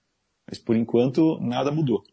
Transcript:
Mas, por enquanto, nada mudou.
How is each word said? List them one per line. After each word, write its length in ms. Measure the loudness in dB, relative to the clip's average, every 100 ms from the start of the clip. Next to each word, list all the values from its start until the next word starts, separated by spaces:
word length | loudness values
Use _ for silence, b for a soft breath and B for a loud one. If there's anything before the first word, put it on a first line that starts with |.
| _ _ _ _ -18
Mas, 100 | -10
por 160 | -2
enquanto, 640 | -2 2 2 2 2 0 0
nada 300 | -4 -2 -2
mudou. 320 | 0 0 -2 -6